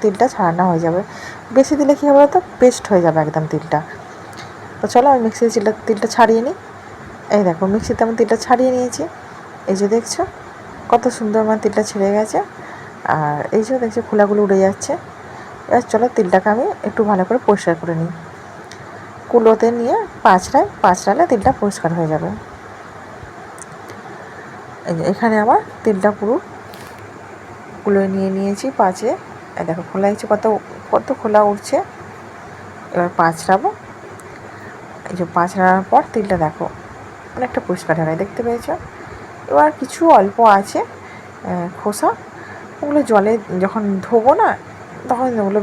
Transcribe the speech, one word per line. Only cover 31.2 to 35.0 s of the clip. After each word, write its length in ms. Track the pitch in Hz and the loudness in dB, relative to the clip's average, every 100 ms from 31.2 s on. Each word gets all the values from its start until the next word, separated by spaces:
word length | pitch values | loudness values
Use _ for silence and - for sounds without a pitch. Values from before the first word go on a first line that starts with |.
খোলা 200 | 220 208 208 | 2 4 4
উঠছে। 260 | 202 - 302 381 - - - - - - - - - - | 0 -2 -2 -2 -10 -18 -18 -18 -18 -18 -18 -18 -18 -6
এবার 160 | - 175 - | -4 -2 0
পাঁচড়াবো। 480 | 165 165 - 190 339 440 - - - - - - - - - - - - | 0 0 2 2 2 -6 -12 -18 -18 -18 -18 -18 -18 -18 -18 -18 -18 -16